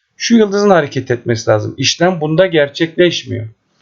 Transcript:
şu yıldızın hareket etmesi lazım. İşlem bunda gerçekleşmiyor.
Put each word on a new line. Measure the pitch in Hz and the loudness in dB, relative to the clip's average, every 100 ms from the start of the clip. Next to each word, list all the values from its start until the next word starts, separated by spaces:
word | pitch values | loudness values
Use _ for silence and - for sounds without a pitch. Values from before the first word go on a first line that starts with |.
| _ - | _ -8
şu | - 233 | 0 2
yıldızın | 208 202 208 | 2 2 2
hareket | 175 143 131 - | 2 0 -4 -4
etmesi | 120 120 110 - | -4 -2 -4 0
lazım. | 107 110 - | 0 -2 -4
İşlem | 131 - 175 175 | -4 0 0 0
bunda | 151 160 190 | -2 0 2
gerçekleşmiyor. | 160 143 - 165 165 175 165 120 104 110 _ _ _ | 2 -2 -2 -4 2 0 0 -8 -10 -10 _ _ _